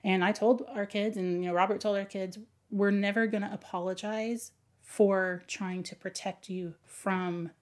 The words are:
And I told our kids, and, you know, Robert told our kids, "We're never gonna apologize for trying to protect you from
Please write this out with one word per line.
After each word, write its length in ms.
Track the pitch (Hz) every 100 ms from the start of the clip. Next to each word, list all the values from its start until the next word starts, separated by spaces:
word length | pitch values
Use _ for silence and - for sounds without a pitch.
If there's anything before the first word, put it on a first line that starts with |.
And 180 | 202 185
I 100 | 185
told 300 | 208 220 240 -
our 160 | 233 202
kids, 300 | 214 214 214
and, 260 | 180 175
you 60 | 180
know, 60 |
Robert 260 | 175 196 202
told 160 | 214 202
our 80 |
kids, 340 | 196 196 190 214 226 _ _
"We're 200 | 202 202
never 360 | 202 202 208 226
gonna 220 | 208 202
apologize 1000 | 208 - 185 185 185 208 220 220 233 - _ _ _
for 600 | - - 202 190 185 180 -
trying 340 | - 185 185
to 120 | 180 -
protect 540 | 190 - 190 180 -
you 240 | 185 170 160
from 680 | _ - 196 185 180 175 170 -